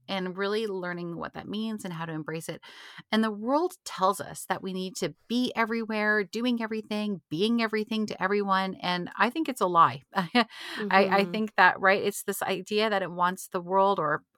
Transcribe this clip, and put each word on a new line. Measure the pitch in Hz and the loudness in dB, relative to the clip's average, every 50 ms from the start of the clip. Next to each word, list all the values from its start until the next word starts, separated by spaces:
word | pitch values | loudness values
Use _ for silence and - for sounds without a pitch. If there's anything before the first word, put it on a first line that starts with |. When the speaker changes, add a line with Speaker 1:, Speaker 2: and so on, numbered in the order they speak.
| _ - | _ -8
Speaker 1:
and | 190 196 180 185 175 185 | -6 -4 -4 -6 -4 -2
really | 196 196 208 214 226 214 | -2 0 0 0 -2 -2
learning | 190 190 180 180 180 175 175 170 170 | -4 -4 -4 -6 -6 -6 -6 -8 -8
what | 165 160 - - | -8 -10 -10 -10
that | 160 - - | -12 -10 -8
means | 196 214 220 226 220 208 202 | -6 -6 -4 -4 -6 -6 -6
and | 190 170 | -8 -8
how | 160 165 | -8 -8
to | 165 160 | -6 -6
embrace | 156 151 - 160 165 165 - | -6 -6 -6 -8 -8 -8 -8
it. | 160 - - - - - - - - - - _ - | -12 -12 -14 -18 -20 -20 -20 -20 -20 -20 -8 _ 0
And | 214 220 | 2 2
the | 220 208 | 2 -2
world | 202 214 240 277 302 349 349 - - _ | -4 -4 0 0 2 0 0 -4 -8 _
tells | - - - 185 190 196 - | -14 -4 2 2 2 2 0
us | - - 156 - - | -6 -10 -10 -14 -6
that | - 185 - - | -6 -6 -4 -4
we | 190 185 | -6 -6
need | 185 185 185 165 - | -4 -6 -6 -4 -4
to | 190 165 151 _ _ _ | -4 -4 -6 _ _ _
be | 226 247 254 247 - | -2 -2 0 -2 0
everywhere, | 226 226 214 233 233 226 208 220 214 214 214 214 214 202 | -2 -2 0 0 -4 -4 -4 -2 -2 0 2 2 0 0
doing | 175 - 220 233 254 240 226 226 | -2 -4 -4 -2 0 0 -2 -2
everything, | 214 220 220 214 - 214 208 214 208 202 165 - _ | -4 -4 -6 -6 -4 -4 -4 -2 -4 -6 -6 -8 _
being | 151 156 202 226 233 233 233 | -2 0 2 2 2 2 0
everything | 214 220 214 214 - 220 220 214 | 0 0 -2 -2 -2 -2 -2 -2
to | 208 - - 180 | -4 -4 -2 -2
everyone. | 190 202 208 202 196 190 190 190 190 185 | 0 0 0 2 2 2 0 0 -2 -4
And | - - 180 180 175 175 - - - | -4 -4 -2 -2 -2 -4 -6 0 0
I | 196 233 | 0 2
think | 247 330 320 - | 2 -2 -4 -4
it's | 254 - 202 | -2 0 0
a | 180 | 4
lie. | 175 165 165 139 120 139 - _ | 8 8 8 8 6 0 -10 _
<laughs> | - | -4
I, | 196 180 160 - 240 226 - - - - - - - 214 202 | -2 -2 2 2 2 2 2 -2 -12 -14 -10 -8 -6 -2 4
I | 190 190 202 190 185 202 196 | 6 6 6 6 4 2 2
Speaker 2:
Mm-hmm. | 180 175 | 2 0
Speaker 1:
think | 220 220 208 - | -2 -4 -2 4
that, | - 185 180 - - | 6 6 6 6 6
right, | 190 190 196 196 - | 4 4 4 4 2
it's | 202 202 - - | -2 -2 -4 -6
this | - 196 - - | -6 -4 -4 -2
idea | - 196 185 185 - 214 208 214 226 | -2 -2 -4 -4 -2 0 0 0 2
that | 208 196 190 | 0 -2 -2
it | 160 175 | -4 -2
wants | 175 175 180 185 185 - - | 0 0 0 0 -2 -10 -6
the | - 185 175 | -6 -6 -4
world | 175 185 196 196 196 202 180 | 0 4 4 4 4 4 2
or, | 160 147 151 151 - _ _ | 2 0 0 -2 -4 _ _